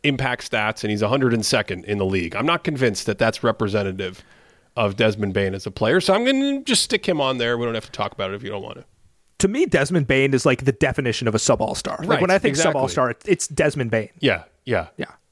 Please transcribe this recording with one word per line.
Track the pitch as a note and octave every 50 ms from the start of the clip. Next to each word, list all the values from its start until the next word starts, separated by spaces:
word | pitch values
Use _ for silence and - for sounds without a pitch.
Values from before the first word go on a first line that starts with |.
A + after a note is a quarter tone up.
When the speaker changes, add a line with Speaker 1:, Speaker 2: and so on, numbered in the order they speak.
Speaker 1:
impact | - D3 C#3 B2 C3 B2+ B2 - - -
stats, | B2 A2 G#2+ A2 A2 -
and | - G#2+
he's | G#2+ G#2
a | A2 G2+
hundred | C3 C#3+ C3 A#2+
and | A#2 A2+ G#2
second | - C3+ A2 G2+ - F#2+ F2+ E2
in | G2+ G#2 G2+
the | F#2+
league. | F#2+ G2 F#2+ E2+ E2 F#2+
I'm | G#2 B2+
not | D#3+ E3+ E3+ -
convinced | E3+ D3+ B2+ C3 A#2 G2 - -
that | A2+ G2+ -
that's | A#2+ A2+ - - -
representative | A#2 G#2+ - A2+ G2 G2+ G#2 G2 F#2+ F#2 F#2+ F#2+ F#2 F#2 - - _ - - _ _ _ _ _ _ _
of | A#2+ G#2+ G2+ G2
Desmond | A2 A2 A2 G2 G#2+ G#2 G2 F#2
Bane | G2+ G2 F#2+ G2
as | F#2+ -
a | G#2+
player, | - - - A2+ D#3 F#3
so | - F#3+ F#3+
I'm | A3 A#3+
gonna | C4 C4+ C4+ C#4 C#4 C#4 C#4
just | - - A#3 -
stick | - - A3+ G3+ - G3
him | F3 D3
on | C#3 C3 C3 A#2+
there. | A#2 A#2 A#2+
We | A#2 A#2+
don't | A#2 A2+
have | A2 -
to | -
talk | - - G#2 G2+
about | - - G2 F#2+
it | G2+
if | G#2
you | B2 G2
don't | G#2 G2
want | - - - -
to. | - - _ _ _ _ _ _ _ _ _ -
Speaker 2:
To | - F#3+
me, | A3 C#4+ -
Desmond | - - C#3+ C#3 C#3+ F#3 E3+ C#3 -
Bane | C3+ C3+ C3+ C#3 C3+
is, | A#2+ -
like, | D3 B2+ - C3
the | C#3
definition | A#2+ - D#3 C3 - - C3 A#2+ A2 - B2 A2+
of | G#2
a | A2+
sub | - - A#2+ G2+
all-star. | A2 G#2+ G2 - - - - -
Like, | D#3+ G3
Speaker 1:
Right, | G#3+ -
Speaker 2:
when | F#3 F3+
I | F#3+ G3
think | - A#3
Speaker 1:
exactly. | C3+ - - F#3+
Speaker 2:
sub | D3+ C3+
all-star, | C3+ C3 - D3 B2+ A#2+
it's, | A2+ - - G#3+
it's | F3+ - - -
Desmond | D3 - D#3 D3 - D3 B2 A2+
Bane. | A2+ A2 G#2+ - _ -
Speaker 1:
Yeah, | - B2+ F#2 E2 - - _ _ _
yeah. | B2+ A2+ F2 D#2+ - -
Speaker 2:
Yeah. | - - - - - _ _